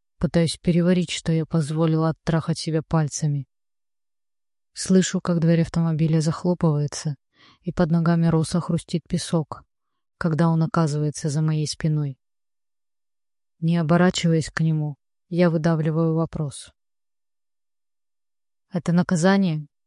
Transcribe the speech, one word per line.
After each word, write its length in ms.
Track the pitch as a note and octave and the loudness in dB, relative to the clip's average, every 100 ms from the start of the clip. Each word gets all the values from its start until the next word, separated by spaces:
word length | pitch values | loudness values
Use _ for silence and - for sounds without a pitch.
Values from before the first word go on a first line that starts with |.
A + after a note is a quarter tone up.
| _ - | _ -6
пытаюсь 340 | - E3+ E3 - | -2 0 0 0
переварить, 540 | - E3+ F3 F#3 E3+ | 0 2 2 2 0
что 220 | - - | -4 -2
я 120 | D#3+ | -2
позволила 640 | D3+ E3 C#3+ D#3 E3 D#3+ D#3+ | 0 -2 -2 0 0 2 0
оттрахать 460 | - - E3 - D#3+ | -2 -2 -2 -2 -6
себя 260 | - D#3 | -2 -4
пальцами. 640 | - D#3+ D3 - D3+ C#3+ C3 _ _ _ _ _ _ _ _ _ _ _ _ | 0 0 0 -2 -2 -2 -6 _ _ _ _ _ _ _ _ _ _ _ _
Слышу, 480 | - - F#3 F3+ F3+ | -10 0 2 2 -2
как 200 | - E3+ | -2 0
дверь 220 | D#3+ E3 | 2 2
автомобиля 580 | E3 E3+ E3 D#3 D#3+ D#3+ | 2 0 0 0 0 2
захлопывается, 960 | D#3 - F3+ F3 E3 D3 D3 - D#3 C#3 _ _ - _ | 0 -2 -2 0 0 0 -2 -6 -8 -8 _ _ -20 _
и 100 | - | -8
под 180 | - E3+ | -2 0
ногами 360 | E3+ E3 E3+ E3 | 2 2 2 2
Росса 340 | D#3+ D#3+ F3 | 2 0 -4
хрустит 420 | - E3+ - - - | -2 -4 -4 -8 -4
песок, 560 | F3 - E3+ D3 - _ _ _ _ _ - | -6 -2 -4 -4 -12 _ _ _ _ _ -6
когда 300 | F3 D3+ E3 | -2 2 2
он 140 | D#3+ | 2
оказывается 640 | D#3+ - D#3+ D3 D3+ - D#3 | 0 0 0 0 -4 -4 -4
за 140 | C#3+ | -2
моей 240 | D#3 D#3 D3+ | 0 0 -4
спиной. 520 | - D#3+ D3+ C#3+ C3 _ _ _ _ _ _ _ _ _ _ _ _ _ - | -2 -2 0 -2 -8 _ _ _ _ _ _ _ _ _ _ _ _ _ -4
Не 200 | E3 E3+ | 0 2
оборачиваясь 680 | D3+ E3+ F3+ - E3+ D#3+ - | 2 4 4 2 2 2 0
к 120 | - | -2
нему, 360 | D#3+ D#3 D3+ C#3 _ _ - | 0 0 -2 -8 _ _ -6
я 220 | E3+ F3 | 0 2
выдавливаю 640 | D#3+ E3 D#3+ D#3 D#3 E3 | 2 0 0 0 0 0
вопрос. 560 | D#3+ E3 - D3 - - _ _ _ _ _ _ _ _ _ _ _ _ _ _ _ _ _ _ _ _ | 0 -2 -4 -8 -8 -20 _ _ _ _ _ _ _ _ _ _ _ _ _ _ _ _ _ _ _ _
«Это 220 | F3+ - | -6 0
наказание? 760 | E3+ - F3+ F3+ G3 F#3+ D#3 D3 _ | 0 2 2 4 4 2 -2 -6 _